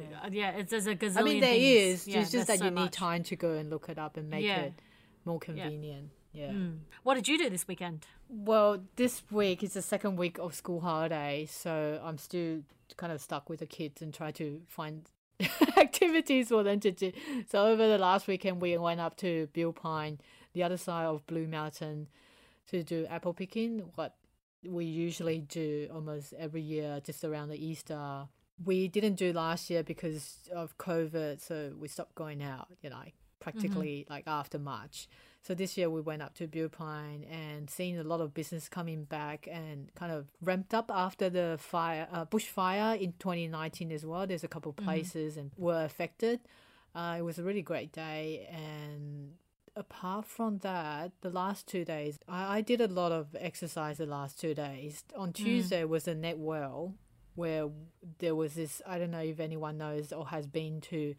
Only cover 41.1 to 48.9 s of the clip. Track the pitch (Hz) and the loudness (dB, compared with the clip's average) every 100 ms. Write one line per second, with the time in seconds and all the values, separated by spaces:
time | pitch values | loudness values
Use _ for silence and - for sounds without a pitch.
41.1 | - 190 180 170 156 - 175 165 156 160 | 2 2 2 2 0 -2 0 0 0 -4
42.1 | 175 165 220 - - 185 196 220 226 185 | -4 0 0 0 0 2 4 2 2 0
43.1 | 170 190 175 165 160 160 - 165 156 156 | -2 -2 -2 -2 -4 -6 -6 -6 -6 -4
44.1 | 170 190 175 170 170 156 143 196 180 175 | -4 -2 -2 -4 -6 -8 -4 -2 0 -2
45.1 | 165 156 151 143 - 175 165 156 - 170 | -4 -4 -6 -10 -2 0 2 0 -2 -6
46.1 | - 226 240 - - - - _ 170 170 | 0 0 0 -4 -20 -20 -20 _ -6 -4
47.1 | 170 170 165 175 202 160 156 147 - 160 | -2 -2 -2 -2 -2 -2 -4 -4 -8 -6
48.1 | 156 156 156 - 165 156 151 147 | -4 -4 -6 -8 -10 -10 -8 -8